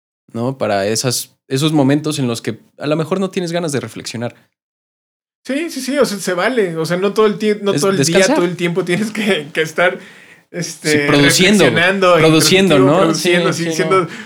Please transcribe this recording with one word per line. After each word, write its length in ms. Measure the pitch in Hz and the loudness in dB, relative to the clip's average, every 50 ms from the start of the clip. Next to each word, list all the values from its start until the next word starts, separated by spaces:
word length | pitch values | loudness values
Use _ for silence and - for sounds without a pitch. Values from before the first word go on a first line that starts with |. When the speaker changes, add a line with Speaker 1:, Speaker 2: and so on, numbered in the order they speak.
| _ _ _ _ _ _ | _ _ _ _ _ _
Speaker 1:
¿no? 260 | - 117 120 131 131 | -8 -6 -6 -6 -4
Para 280 | 131 - 107 101 98 98 | -4 -2 0 0 0 0
esas, 480 | 104 113 - - 131 117 - - - _ _ _ _ | 0 -2 -2 -2 -4 -4 -4 -8 -12 _ _ _ _
esos 240 | 135 135 156 156 160 | -4 -2 -2 0 2
momentos 440 | 151 135 135 143 151 147 151 151 143 | 2 2 2 2 0 -2 -4 -4 -4
en 80 | 131 | -4
los 140 | 120 117 - | -4 -4 -4
que 180 | - 117 104 - _ _ _ | -6 -8 -10 -10 _ _ _
a 100 | - - | -10 -4
lo 80 | 147 151 | -4 -2
mejor 240 | 160 156 - 190 190 | -2 -2 -2 -2 -4
no 100 | 196 185 | -4 -4
tienes 220 | - 190 175 165 | -4 -6 -6 -4
ganas 200 | 170 175 180 156 | -4 -4 -4 -4
de 80 | 139 117 | -4 -4
reflexionar. 540 | - 113 - - - - - 110 120 117 - _ _ _ _ _ _ _ _ _ _ _ _ _ _ _ _ _ _ _ _ _ _ | -6 -8 -12 -14 -14 -12 -10 -8 -8 -10 -10 _ _ _ _ _ _ _ _ _ _ _ _ _ _ _ _ _ _ _ _ _ _
Speaker 2:
Sí, 240 | - 262 285 339 320 | -6 -6 -6 -6 -6
sí, 120 | 330 277 | -8 -8
sí, 160 | 254 240 277 | -6 -4 0
o 80 | 294 240 | 0 0
sea, 120 | 180 202 | 0 0
se 160 | 196 160 185 185 | -4 -4 -4 -2
vale. 440 | 175 208 226 262 240 196 175 165 | 0 -2 0 0 0 -2 -2 -2
O 80 | 160 160 | -4 -4
sea, 120 | 160 175 | -2 -2
no 160 | 180 190 202 196 | -2 -2 -2 2
todo 120 | 226 220 | 2 2
el 120 | 214 202 170 | 2 2 0
tie-, 200 | 220 214 208 208 | -2 -2 -2 0
no 120 | 202 196 196 | -2 -2 -2
Speaker 1:
Es 80 | 147 | 0
Speaker 2:
todo 100 | 143 196 | 0 0
el 60 | 196 | 0
Speaker 1:
descansar. 300 | 190 131 165 165 196 190 | 0 0 2 2 2 4
Speaker 2:
día, 80 | 202 294 | 4 2
todo 100 | - 175 | 2 0
el 100 | 185 170 | 0 -2
tiempo 280 | 156 175 175 170 190 180 | -2 -4 -2 -2 -2 -2
tienes 260 | 180 180 190 220 220 | -2 -2 -2 -2 -4
que, 360 | - 214 208 202 190 156 147 147 - | -4 -4 -2 -2 -2 -2 -4 -6 -4
que 80 | 165 | -4
estar, 380 | 160 156 - - 175 185 185 185 - - - - - - - _ _ _ | -4 -2 0 0 0 0 0 -4 -12 -20 -20 -20 -20 -20 -20 _ _ _
este, 400 | - 175 165 - - - - 156 | -10 -8 -8 -8 -10 -6 -2 0
Speaker 1:
Sí, 60 | 151 147 143 | 0 2 2
produciendo, 580 | 143 147 143 143 143 156 - 185 190 214 202 165 | 2 2 4 4 2 4 2 4 4 4 4 4
Speaker 2:
reflexionando, 500 | 131 117 165 170 185 196 196 190 180 175 | 4 4 2 2 2 2 2 4 4 4
Speaker 1:
produciendo, 600 | 160 156 160 156 160 151 156 180 190 196 185 151 | 6 6 4 4 4 4 4 4 4 4 4 4
Speaker 2:
introspectivo, 40 | 139 131 139 | 4 4 4
Speaker 1:
¿no? 60 | 156 185 196 | 4 4 2
Speaker 2:
produciendo, 500 | - 160 160 - 175 180 175 170 - - | 2 0 0 0 0 2 2 2 0 -2
Speaker 1:
Sí, 100 | 165 170 | -2 -4
Speaker 2:
sí, 40 | 170 | -4
Speaker 1:
sí, 40 | 160 | -2
Speaker 2:
siendo 260 | 165 180 180 190 190 170 | -2 0 0 2 0 0
Speaker 1:
no. 40 | 165 - - - | -2 -8 -14 -18